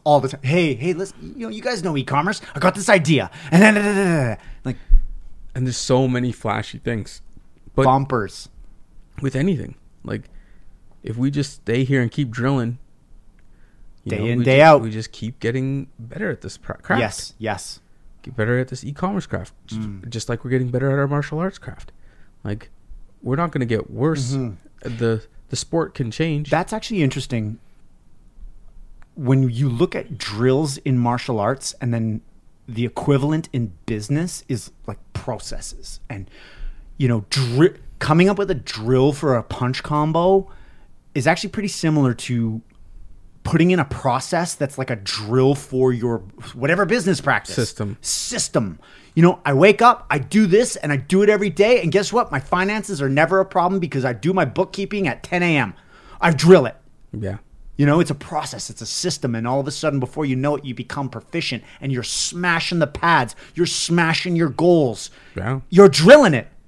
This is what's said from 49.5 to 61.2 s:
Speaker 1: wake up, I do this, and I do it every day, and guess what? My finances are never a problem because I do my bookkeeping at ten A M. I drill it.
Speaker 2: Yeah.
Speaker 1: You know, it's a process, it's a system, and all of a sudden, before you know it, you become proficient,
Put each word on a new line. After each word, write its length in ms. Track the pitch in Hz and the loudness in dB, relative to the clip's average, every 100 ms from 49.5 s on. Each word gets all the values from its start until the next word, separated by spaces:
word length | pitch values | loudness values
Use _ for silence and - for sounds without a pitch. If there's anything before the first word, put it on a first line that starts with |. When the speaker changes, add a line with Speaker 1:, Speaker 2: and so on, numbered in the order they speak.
Speaker 1:
wake 280 | 139 196 208 | 6 6 8
up, 240 | 240 233 - | 6 4 -2
I 100 | 147 | -6
do 260 | - 214 202 | 0 2 4
this, 300 | 202 247 - | 4 2 -2
and 140 | 151 | -4
I 40 | 139 | -4
do 240 | 139 185 | 0 2
it 40 | 208 | 4
every 220 | 208 202 | 4 2
day, 320 | 139 214 247 | 2 4 4
and 100 | 165 | 4
guess 220 | 190 196 | 0 0
what? 180 | 226 226 | -2 0
My 80 | 139 | -4
finances 600 | - 180 190 214 196 156 | -2 -2 0 -2 -6 -4
are 80 | 135 | 0
never 300 | 139 160 190 | 2 4 4
a 60 | 185 | 2
problem 340 | 180 175 190 | 2 2 0
because 240 | 165 135 127 | -2 -2 -2
I 80 | |
do 180 | 120 160 | -2 0
my 140 | 190 139 | 2 0
bookkeeping 640 | 151 185 - 196 208 165 | 0 -4 -4 -4 -2 -2
at 140 | 113 | -4
ten 180 | - 180 | -4 -2
A 140 | 175 147 | 2 2
M. 160 | 104 - - - - - | 0 -6 -20 -20 -20 -2
I 100 | 170 | 0
drill 340 | 143 165 180 120 | 4 8 8 8
it. 80 | - - - - | -4 -20 -20 -16
Speaker 2:
Yeah. 280 | 107 95 101 - - - - | -10 -8 -8 -14 -20 -10 0
Speaker 1:
You 100 | 143 | 2
know, 120 | 156 | 4
it's 120 | 170 | 2
a 40 | 139 | -2
process, 540 | - 156 - 117 - | -6 -6 -6 -10 -12
it's 120 | - | -12
a 40 | 110 | -10
system, 480 | - 180 - 135 | -6 -6 -4 -4
and 140 | 113 117 | -4 -2
all 120 | 139 | -2
of 80 | 139 | -2
a 40 | |
sudden, 280 | - 156 139 | -4 -2 -2
before 240 | 123 - | -4 -4
you 120 | 143 127 | -2 0
know 200 | 143 143 | 0 -2
it, 80 | |
you 120 | 139 120 | -6 -12
become 340 | 120 143 131 | -10 -8 -8
proficient, 540 | 117 | -10